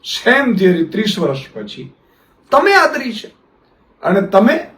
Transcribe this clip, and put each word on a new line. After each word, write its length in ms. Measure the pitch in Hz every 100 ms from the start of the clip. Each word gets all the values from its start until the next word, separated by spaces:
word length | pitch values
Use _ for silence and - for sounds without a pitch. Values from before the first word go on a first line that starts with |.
સેમ 520 | - - - 262 269 185
થિયરી 280 | 185 170
ત્રીસ 340 | 160 196 214 -
વર્ષ 200 | 151 135 -
પછી 420 | 113 107 - 135 _ _ _ _ _ _
તમે 240 | 269 381
આદરી 380 | 392 320 - 262
છે 220 | 214 - _ _ _ _ _ _ _
અને 180 | 160 196
તમે 480 | 180 196 220 311 -